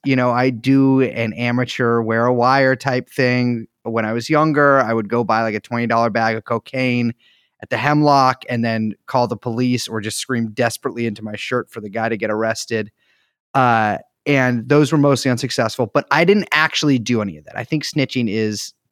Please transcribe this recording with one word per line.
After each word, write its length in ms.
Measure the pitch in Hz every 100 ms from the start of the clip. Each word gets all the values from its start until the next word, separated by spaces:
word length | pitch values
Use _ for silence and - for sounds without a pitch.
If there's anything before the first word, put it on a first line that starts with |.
you 100 | 139
know, 180 | 131 123
I 180 | 120 131
do 500 | 117 123 135 135 131
an 280 | 127 - 117
amateur 680 | 101 120 120 120 - 120 117
wear 240 | 110 113 120
a 80 |
wire 420 | 123 123 135 131 131
type 340 | 139 127 123
thing. 580 | - 127 123 123 117 113 _
When 200 | - 113
I 80 | 110
was 180 | 117 117
younger, 500 | 151 156 147 143 135
I 100 | 113
would 140 | 113 104
go 160 | 117
buy, 180 | 113 110
like, 120 | 113 107
a 60 |
twenty 260 | - 120 117
dollar 220 | 113 117
bag 260 | 110 113 113
of 80 |
cocaine 680 | - 117 - 131 127 123 117 - _ _ _ _
at 80 | -
the 80 | 117
Hemlock 680 | 131 151 147 139 131 123 -
and 160 | 120 117
then 280 | 113 107 - -
call 220 | 127 120
the 80 | 113
police 500 | 123 113 127 123 -
or 140 | 113
just 160 | 107 -
scream 320 | - 123 113
desperately 540 | 107 117 - 131 113 117
into 180 | 104
my 140 | 107 104
shirt 320 | - 123 110
for 80 | 117
the 100 | 107
guy 200 | 107 113
to 80 | 110
get 120 | 107
arrested. 600 | 107 113 113 - 113 107 _ _ _ _ _ _
Uh, 460 | 135 127 113 107 101 - _ -
and 420 | 139 127 120 110
those 240 | 147 143
were 60 | 156
mostly 340 | 143 135 135
unsuccessful, 540 | 120 127 - 113 - 120
but 180 | 98 -
I 140 | 143 170
didn't 240 | 208 -
actually 480 | 151 156 - 151 131
do 220 | 104 117
any 160 | 101 78
of 80 | -
that. 120 | -
I 60 |
think 220 | 123 156 -
snitching 420 | 151 131 131 117
is 440 | 107 110 104 - - _